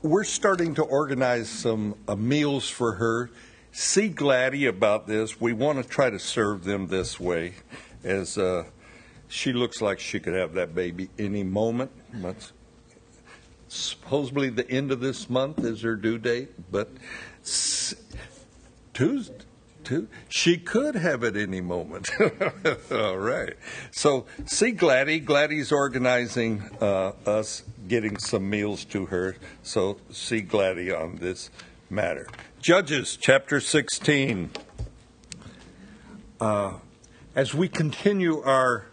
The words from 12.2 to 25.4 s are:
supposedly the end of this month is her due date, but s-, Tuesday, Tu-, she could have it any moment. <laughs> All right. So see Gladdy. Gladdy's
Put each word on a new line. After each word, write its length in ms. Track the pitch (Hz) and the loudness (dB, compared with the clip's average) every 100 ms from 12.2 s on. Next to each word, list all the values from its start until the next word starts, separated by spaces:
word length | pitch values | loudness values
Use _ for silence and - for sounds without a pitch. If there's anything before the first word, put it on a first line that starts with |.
| 90 - - - - - - - - - - - - - - | -8 -10 -16 -20 -20 -20 -20 -20 -20 -20 -20 -20 -20 -20 -14
supposedly 800 | - - - - 139 131 143 135 | -8 -8 -8 -2 -2 0 -2 0
the 200 | 113 123 | -2 -2
end 220 | 127 139 | -2 0
of 80 | 131 | -2
this 300 | 131 120 107 | -2 -4 -2
month 340 | 127 135 156 | 0 0 -2
is 180 | 117 110 | -4 -2
her 120 | 113 110 | -2 0
due 220 | 107 117 | 0 0
date, 320 | 117 120 135 - 87 | 0 -2 -4 -14 -6
but 200 | 98 110 - - - - - | -4 -4 -10 -16 -14 -16 -14
s-, 540 | - - - - - - - - - - - - - - - | -4 -2 0 -2 -4 -8 -14 -16 -16 -20 -20 -20 -20 -20 -16
Tuesday, 520 | - 147 277 220 - - _ - - - | 0 0 0 -6 -16 -20 _ -20 -18 -4
Tu-, 240 | 120 110 - - | -4 -4 -16 -6
she 300 | - 170 175 | 0 2 2
could 360 | - 226 294 247 | 2 0 0 0
have 280 | 165 131 | 0 0
it 140 | 117 101 | 0 -2
any 240 | 101 92 | -2 -4
moment. 500 | 90 87 76 85 - - 208 - 196 | -4 -4 -6 -10 -8 0 0 2 -4
<laughs> 400 | - 165 135 - | 0 -2 -2 -4
All 260 | 123 107 92 | -2 0 0
right. 360 | 104 156 98 - - - - | -2 -2 -4 -10 -14 -14 -12
So 360 | - 151 135 - - - | 2 2 2 -2 -14 -6
see 260 | - 233 | 2 2
Gladdy. 480 | 208 170 127 139 160 | 4 6 6 4 0
Gladdy's 520 | 131 143 | 2 4